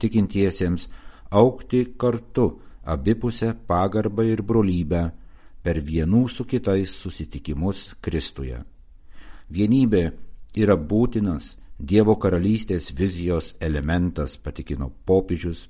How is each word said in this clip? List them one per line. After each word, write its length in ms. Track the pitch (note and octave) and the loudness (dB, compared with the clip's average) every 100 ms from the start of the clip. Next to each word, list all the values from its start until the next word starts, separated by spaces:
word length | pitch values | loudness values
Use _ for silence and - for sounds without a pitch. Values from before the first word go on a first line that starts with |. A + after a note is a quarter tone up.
tikintiesiems, 840 | A2 A2 F#2+ G2+ G2 - F#2 F2+ - - - - - | 0 2 2 2 0 2 0 -2 -4 -12 -14 -16 0
augti 560 | G2+ A2+ - - B2+ A#2+ - | 6 6 4 -2 0 0 -2
kartu 500 | B2 A#2 - - G2 - - - | -2 -2 -4 0 0 0 -18 -14
abipusę 720 | - D2+ D#2 A2+ A#2+ A2 A2+ A2 - | -6 -2 2 2 0 -2 -4 -4 -2
pagarbą 580 | F2 G2 G#2+ G2+ G2+ A2+ | 2 2 0 0 0 0
ir 160 | A2 | 0
brolybę 720 | G2+ A#2 G2 F2 D#2 E2+ E2+ - - - - - | 2 4 4 2 0 0 0 -4 -18 -20 -20 -6
per 200 | F2 D#2 | -2 -2
vienų 460 | D2 D#2+ E2 A2+ B2+ | 0 0 4 4 2
su 160 | - A#2+ | -2 -4
kitais 440 | B2 G#2 G2 F#2+ | -2 2 0 0
susitikimus 1080 | - F#2 - D2+ - - C#2+ F#2 F#2+ - - | -6 -12 -10 -10 -10 -6 -2 -2 -2 -10 -10
Kristuje. 600 | - D#2+ - - C2 A#1+ - - - - - - - - - | -4 -4 -4 -8 -10 -10 -12 -18 -20 -20 -18 -18 -16 -16 -8
"Vienybė 640 | E2 G#2 C3+ B2 G2+ E2 - - - - - | 0 4 4 4 4 2 -2 -12 -12 -10 0
yra 200 | G2+ F2+ | 4 4
būtinas 800 | D#2 G#2+ A#2+ A2+ G2+ D2 - - - - | 2 2 2 2 0 -2 -6 -18 -18 -12
Dievo 320 | C#2+ G#2 G#2+ G#2 | 2 4 6 4
karalystės 760 | G2 F2 G2 A2 - F2 - | 4 2 2 0 0 -4 -4
vizijos 640 | C2 F#2+ E2+ E2+ E2+ - - | -2 -2 0 0 -2 -2 -6
elementas", 800 | E2 D2 C#2+ F2 F2+ - C#2+ - | -4 -2 0 0 0 -2 -6 -6
patikino 540 | - - D2+ C2+ C2 - - | -12 -10 -8 -6 -6 -8 2
popiežius, 600 | F#2+ F#2+ F2 F2 E2 - | 2 2 -4 -4 -8 -8